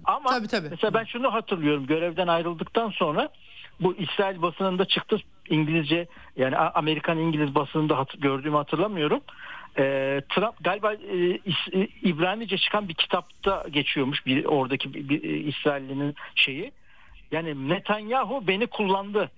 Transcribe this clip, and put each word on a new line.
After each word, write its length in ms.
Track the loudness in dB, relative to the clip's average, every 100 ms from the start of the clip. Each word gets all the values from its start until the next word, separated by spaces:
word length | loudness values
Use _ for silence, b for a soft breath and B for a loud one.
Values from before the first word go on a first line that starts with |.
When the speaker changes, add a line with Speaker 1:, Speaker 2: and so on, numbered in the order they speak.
Speaker 1:
Ama 260 | -2 0 2
Speaker 2:
Tabii, 180 | 0 0
tabii. 200 | -2 -2
Speaker 1:
mesela 240 | -2 0
ben 100 | 0
şunu 280 | -2 -2 0
hatırlıyorum. 520 | 0 -2 0 2 2 0
Görevden 400 | 0 0 0 2
ayrıldıktan 640 | 2 0 -4 0 0 0
sonra 380 | 0 0 2 -2 -6 B B B 0
bu 140 | 0
İsrail 480 | 0 -4 2 0 2
basınında 420 | -2 0 0 2
çıktı 320 | 2 2 0 -2 -2 -14 0
İngilizce, 580 | 2 4 2 2 0 0 B B 0
yani 200 | 2 4
A-, 140 | 2
Amerikan 440 | 2 2 0 0 2
İngiliz 360 | 2 2 2
basınında 440 | 0 0 0 2 2
hat-, 220 | 0 0
gördüğümü 360 | 0 0 0 0
hatırlamıyorum. 640 | 0 0 0 0 2 0 -2 B B B B 0
Ee, 420 | 2 2 0 -2 0
Trump 260 | 0 0 -2
galiba, 320 | -4 0 -2
e, 40 | -2 -4 0 2 0
İs-, 460 | -2 -4 0 0
e, 60 | 0 0
İbranice 560 | 0 2 0 0 -4 -2
çıkan 300 | 0 0 -2
bir 60 |
kitapta 680 | -4 0 -2 -2 -4 -2 0 -2
geçiyormuş 560 | -2 0 0 0 -2 0
bir, 180 | 0
oradaki 500 | 2 2 2 -2 -4
bir, 140 | -8 -2
bir, 140 | -2
e, 120 | -2 -4
İsrailli'nin 760 | -4 -2 -2 -2 -4 -4 -4 -4 B
şeyi. 380 | 0 0 0 -10 -12 b b b b -6
Yani 360 | -4 -4 -4 -2
Netanyahu 800 | -2 0 -2 0 0 0 -2 0
beni 200 | 0 -2
kullandı 640 | -2 0 0 0 -2 -2